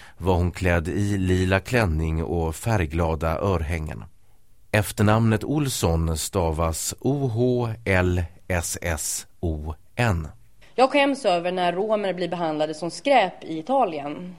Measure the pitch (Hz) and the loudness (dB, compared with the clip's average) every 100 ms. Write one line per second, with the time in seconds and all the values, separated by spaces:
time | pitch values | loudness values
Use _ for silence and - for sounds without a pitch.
0 | - - 90 90 90 - 90 85 76 76 | -20 -4 2 2 2 0 2 2 0 -2
1 | 101 101 92 92 92 95 - 123 104 78 | 0 0 2 2 4 2 2 2 2 2
2 | 80 80 - 85 80 78 120 110 78 82 | 0 -2 -2 -2 -2 -4 0 0 0 0
3 | 82 78 80 80 101 87 76 82 76 58 | 0 0 -2 0 0 0 -2 -4 -6 -10
4 | 50 - - - - - - 107 101 - | -14 -18 -20 -20 -20 -20 -2 0 0 2
5 | 104 110 113 107 - 147 139 - 90 82 | 4 6 4 2 0 -2 -2 0 2 2
6 | 82 78 - 98 82 78 82 80 - - | 0 -2 -2 0 0 0 0 -2 -6 -4
7 | 123 143 135 113 127 123 120 110 98 92 | -2 0 -2 0 2 2 -2 -4 0 2
8 | 90 90 85 - - 90 - - 87 76 | 2 0 -2 -8 -4 -4 -2 -6 -4 -4
9 | - - - - 85 78 78 - - - | -6 -8 -10 -6 -6 -4 -8 -12 -10 -2
10 | 123 85 76 - - - - - 262 285 | 0 0 -4 -12 -20 -20 -8 2 4 4
11 | 277 269 208 175 175 180 175 175 214 214 | 2 2 0 2 0 0 0 0 0 0
12 | 196 180 170 175 165 151 156 156 175 - | -2 -4 -4 -2 -2 -2 -2 -4 -8 -4
13 | 277 262 185 - - 160 156 269 220 151 | 2 4 4 -2 -10 -8 0 0 0 -2
14 | 143 - 180 | -8 -10 -12